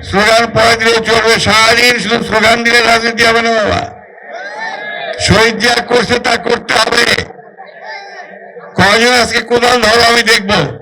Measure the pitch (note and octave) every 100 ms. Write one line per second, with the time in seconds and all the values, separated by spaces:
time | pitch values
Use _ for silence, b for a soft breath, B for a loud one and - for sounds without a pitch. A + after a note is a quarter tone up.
0 | - F#3+ G#3+ A3+ A#3 A3 A3+ A3+ A3+ A3+
1 | A3 A3+ A3 A3 G3 G#3+ A3 A#3 B3 A#3+
2 | F#3+ A#3 A3 G#3+ G#3+ A#3 A#3 A#3+ A3+ A#3
3 | A#3 A#3 A#3 A3+ A#3 A3+ G#3 - - -
4 | - - - - - - - - - -
5 | - - - G3 A3+ A3+ A3+ A#3+ A#3+ A#3+
6 | A3 A#3+ B3 A#3 - A#3 - B3 A3+ A#3+
7 | A#3+ G3 - - - - - - - -
8 | - - - - - - - - F#3 G#3+
9 | A#3 B3 A3+ A#3 A3+ A#3+ A#3+ B3 G#3+ A#3
10 | A#3 A#3 A3 A3+ G3 G3+ D3 -